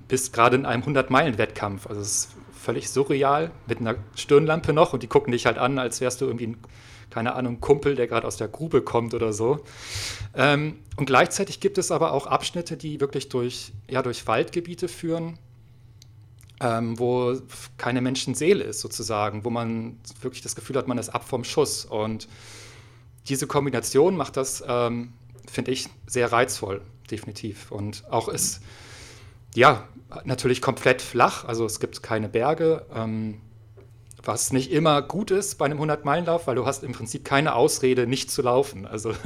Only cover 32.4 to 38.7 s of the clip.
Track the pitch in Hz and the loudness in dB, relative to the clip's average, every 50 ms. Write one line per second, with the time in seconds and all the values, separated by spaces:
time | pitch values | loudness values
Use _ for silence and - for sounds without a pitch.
32.4 | 120 143 160 156 165 160 160 - - - - 113 113 110 110 110 110 110 104 104 | 2 2 2 2 2 2 2 0 -2 -8 -8 -6 -4 -4 -4 -4 -6 -6 -8 -12
33.4 | - - - - - - - - - - - - - - - - - 120 104 - | -16 -20 -20 -20 -20 -20 -20 -20 -20 -20 -20 -20 -20 -20 -20 -8 -4 -4 -2 -2
34.4 | - - 135 131 135 - 165 151 165 160 147 143 139 - - 185 214 - 185 196 | -2 0 0 0 0 2 2 4 4 4 4 4 2 0 -4 -4 -2 0 0 0
35.4 | 202 - - - 156 139 151 151 156 151 147 147 - 139 147 170 175 170 165 170 | 0 -2 -2 -2 0 0 0 0 0 0 -2 0 0 0 0 0 2 0 0 0
36.4 | - - 120 127 117 131 127 - - 123 117 - 117 117 - - - - - - | 0 0 0 0 0 0 -2 -2 -6 -8 -8 -8 -8 -8 -8 -10 -2 2 4 4
37.4 | 156 151 127 117 131 151 - - - 127 127 127 120 120 135 131 - - - - | 4 4 4 4 4 4 4 2 2 4 4 4 2 2 0 -2 -2 -2 -2 0
38.4 | 127 127 123 131 139 - | 2 4 4 2 2 0